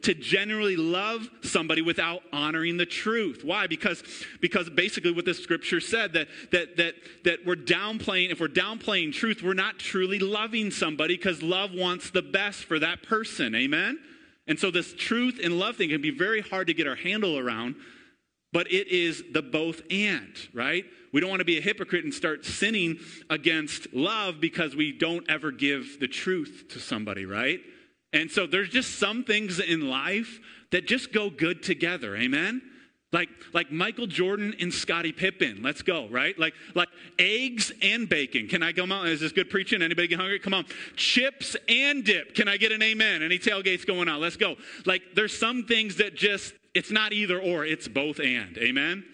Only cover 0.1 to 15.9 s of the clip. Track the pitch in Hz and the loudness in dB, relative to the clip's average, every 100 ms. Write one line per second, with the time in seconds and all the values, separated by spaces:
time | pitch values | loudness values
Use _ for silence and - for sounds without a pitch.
0.1 | 165 - 190 208 214 208 180 160 175 208 | 0 2 2 2 0 0 2 2 0 0
1.1 | 233 220 - - 175 165 160 165 165 165 | -4 -8 -10 -2 0 2 2 2 2 0
2.1 | 175 - 143 151 160 165 175 170 - 214 | -2 -6 -2 0 0 0 0 -2 -2 0
3.1 | 233 202 117 139 196 185 160 208 170 - | 0 0 -4 -2 -2 0 -2 -2 -4 -8
4.1 | - - - 175 202 170 156 190 - 170 | -14 -14 -2 0 0 0 2 2 2 0
5.1 | 170 175 165 - 165 - 175 - 226 202 | 2 0 -2 -2 -2 0 -2 0 0 2
6.1 | 165 147 - - 180 170 165 170 - - | 0 -2 -8 0 0 0 0 0 -2 -16
7.1 | - 175 165 175 175 123 175 208 220 - | -2 0 2 0 -2 2 2 2 -4 0
8.1 | 185 180 160 160 143 190 226 - 196 160 | 2 2 0 0 2 0 -2 0 2 2
9.1 | 143 226 208 175 190 202 208 - 190 185 | 0 -2 0 0 0 0 -4 -4 0 0
10.1 | 202 196 208 220 226 214 - 170 147 156 | 2 0 0 -2 -2 -2 0 -2 0 0
11.1 | 175 190 160 160 185 202 180 180 180 - | 0 0 -2 0 -2 -2 -2 -2 -2 -2
12.1 | 185 - 190 202 196 - 160 160 175 - | -2 0 -2 -2 -6 -4 0 0 -2 -2
13.1 | 220 220 - 131 110 135 156 196 294 - | -2 -2 -4 0 2 2 2 0 -4 -10
14.1 | - - _ - 151 196 175 170 - - | -20 -20 _ -4 0 0 0 -2 -6 -2
15.1 | 233 254 247 170 175 202 233 175 | 2 0 0 0 0 0 0 0